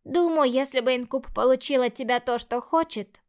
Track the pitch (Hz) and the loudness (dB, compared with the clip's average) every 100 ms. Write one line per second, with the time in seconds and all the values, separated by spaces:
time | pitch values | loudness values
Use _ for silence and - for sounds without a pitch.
0 | 302 330 339 320 262 254 269 262 240 247 | -2 0 2 2 2 2 0 0 0 -2
1 | 240 269 - 214 240 262 - 269 240 240 | -2 -6 -4 0 2 2 0 0 0 -2
2 | 240 247 247 240 - 240 - 320 330 214 | -2 -2 -2 -4 -4 -6 0 0 0 -6
3 | 196 _ | -12 _